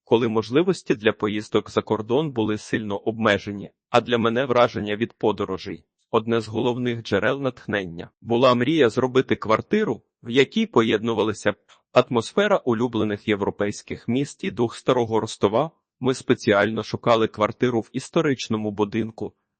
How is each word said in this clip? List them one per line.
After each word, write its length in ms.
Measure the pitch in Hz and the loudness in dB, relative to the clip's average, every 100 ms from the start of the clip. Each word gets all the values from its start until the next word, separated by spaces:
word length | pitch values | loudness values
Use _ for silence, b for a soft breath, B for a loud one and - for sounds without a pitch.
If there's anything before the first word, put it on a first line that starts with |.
коли 240 | _ 117 120 | _ 2 4
можливості 680 | 110 107 135 185 170 - | 0 2 2 2 -2 -2
для 180 | 104 107 | 0 0
поїздок 580 | - 107 107 - 107 - | 0 -2 -4 -2 -2 0
за 120 | 110 | -4
кордон 480 | - 107 107 127 160 | -2 -4 0 -2 0
були 280 | 120 107 107 | -2 -2 -4
сильно 380 | - - 107 101 | -4 -6 -4 -6
обмежені, 720 | 113 110 110 101 107 101 - _ _ | -6 0 2 2 -2 -12 -14 _ _
а 100 | 120 | 0
для 180 | 113 120 | 2 0
мене 260 | 113 113 | 0 0
враження 520 | 135 120 120 110 104 104 | 0 2 2 0 -6 -4
від 160 | 113 | -4
подорожей — 720 | _ 110 101 95 92 101 82 _ _ _ | _ -2 0 -4 -6 -10 -14 _ _ _
одне 300 | 113 113 117 | -2 0 -2
з 80 | 107 | -2
головних 540 | 110 123 120 123 117 | -2 -2 -2 -4 -6
джерел 380 | 110 98 107 139 | -2 0 0 -2
натхнення. 680 | 135 - - 104 92 85 - _ | -6 -8 -6 -4 -4 -10 -16 _
Була 340 | - 117 127 | -2 4 4
мрія 360 | 123 123 160 120 | 4 2 4 2
зробити 460 | 123 127 127 131 107 | 2 2 0 0 -2
квартиру, 640 | 101 110 - 208 196 107 _ _ | 0 -2 0 0 0 -4 _ _
в 80 | 120 | -2
якій 360 | 123 135 220 220 | 2 2 0 2
поєднувалися 840 | 120 113 110 117 110 110 101 104 | 2 2 0 0 0 0 0 -2
б 40 | - _ b _ | -2 _ b _
атмосфера 640 | 127 - 120 - - 202 190 | 2 4 -2 0 0 2 2
улюблених 720 | 127 113 123 113 104 101 - | 0 0 0 -2 -2 -2 -2
європейських 800 | 101 98 - 104 - - - - | 0 -2 -2 -4 -4 -12 -10 -4
міст 360 | 127 147 - | -2 -4 -6
і 60 | 190 | -8
дух 260 | 95 117 - | -2 -2 -2
старого 440 | - 123 113 110 | 0 0 0 -2
Ростова. 500 | 110 - 101 113 160 - _ _ | -4 0 0 2 -2 -8 _ _
Ми 140 | 131 | -2
спеціально 680 | 131 - 117 - 101 107 113 | -2 -2 0 4 4 2 -2
шукали 460 | - 110 123 113 110 | -6 -4 2 2 2
квартиру 520 | - 104 - 127 113 | 0 -2 0 -2 -2
в 100 | - | -4
історичному 760 | 131 - 170 156 131 - 110 107 | -10 -2 0 0 -2 -4 -4 -2
будинку, 640 | 101 101 110 110 - 107 - _ | -2 -2 -2 -6 -10 -12 -14 _